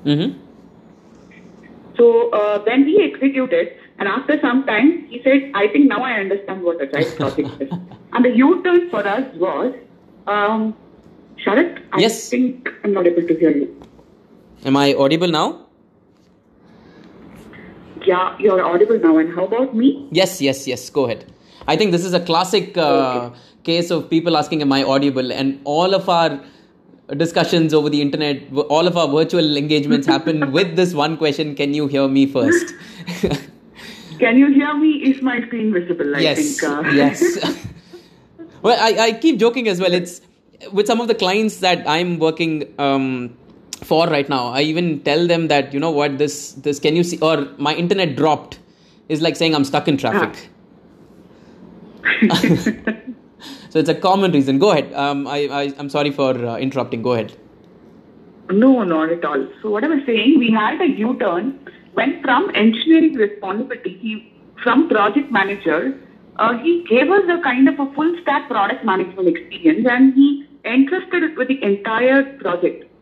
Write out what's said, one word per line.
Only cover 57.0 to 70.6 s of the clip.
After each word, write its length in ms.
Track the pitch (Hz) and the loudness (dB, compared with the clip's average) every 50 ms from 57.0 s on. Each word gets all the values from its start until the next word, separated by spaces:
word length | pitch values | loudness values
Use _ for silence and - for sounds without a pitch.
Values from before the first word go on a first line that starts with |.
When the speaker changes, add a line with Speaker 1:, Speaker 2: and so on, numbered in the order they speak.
Speaker 1:
Go 100 | 107 123 | -2 -2
ahead. 200 | 123 113 104 104 - - - - - - - _ - - - - - - - - - - - - - - - - | -2 -2 -4 -6 -12 -20 -20 -20 -20 -20 -20 _ -20 -20 -20 -20 -20 -20 -20 -20 -20 -20 -20 -20 -20 -20 -8 -2
Speaker 2:
No, 340 | 185 202 233 269 262 240 208 | 2 4 6 6 4 4 2
not 260 | 180 165 156 160 160 | 0 0 -2 0 -2
at 140 | 170 170 - | -2 -4 -4
all. 240 | 147 147 139 127 - - - | -4 -4 -4 -6 -6 -12 -10
So 80 | - 214 | -6 -4
what 120 | 208 214 | -4 -2
I 60 | 262 302 | -2 -2
was 120 | 330 269 269 | -2 -2 -2
saying, 340 | - 226 214 208 254 320 277 | -2 -2 0 2 4 4 4
we 120 | 240 233 | 4 2
had 280 | 220 220 214 233 285 - | 2 2 0 -2 -2 0
a 40 | 381 311 | 0 0
U-turn, 720 | - 196 214 233 254 - 240 202 170 175 208 262 269 - - - - - - - - | 0 0 -2 -4 -2 -2 -2 -2 -2 -2 -4 -6 -8 -10 -18 -20 -20 -20 -20 -10 -6
went 260 | - - 269 349 - | -4 -2 -2 -4 -4
from 280 | - - 247 - - - - | -2 0 0 0 0 -2 0
engineering 600 | 202 208 226 226 - - 320 320 320 320 311 269 | 2 2 2 2 2 2 4 4 6 6 4 2
responsibility, 840 | 247 214 202 208 - - 190 190 214 269 262 247 - - 190 185 - | 0 -2 -2 -2 -8 -8 -8 -6 -6 -6 -8 -10 -10 -10 -12 -12 -10
he, 280 | - 220 214 208 - - _ - - - _ - | -10 -10 -10 -10 -14 -20 _ -20 -20 -20 _ -6
from 260 | - - 233 254 330 - | -2 2 2 2 2 4
project 420 | - 220 202 214 208 285 277 - | 2 2 2 2 2 0 -2 0
manager, 640 | 233 202 196 196 202 202 - 170 151 160 226 262 269 - - - - - - - - | 0 -2 0 0 -4 -4 -2 -2 0 0 -2 -4 -6 -8 -14 -20 -20 -20 -20 -16 -4
uh, 220 | - 214 220 240 233 | -2 0 0 0 0
he 260 | 254 330 349 339 - - | 0 0 0 0 0 2
gave 220 | 214 247 294 302 | 2 2 4 4
us 140 | 381 415 381 349 | 2 2 2 2
a 100 | 349 - | -2 -2
kind 240 | 247 269 247 254 269 | -2 -4 2 4 4
of 140 | 311 294 277 | 4 4 0
a 100 | 277 269 - | -4 -6 -4
full 200 | - 311 339 349 339 | -2 -2 -2 -2 -2
stack 260 | - 302 277 294 294 - | -2 -2 -2 -2 -2 -4
product 360 | 240 214 196 202 247 - 226 | -2 -2 -2 -2 -2 -4 -2
management 440 | 214 190 190 180 180 - 190 185 175 | -2 -2 -2 -2 -4 -6 -2 0 0
experience, 580 | - - - - - - - 311 311 214 240 247 | 0 0 -8 -16 -18 0 2 2 2 4 2 0
and 240 | 240 247 262 269 | 4 6 6 6
he 340 | 254 262 277 285 285 - - - - - | 8 6 6 6 4 0 -6 -16 -20 -12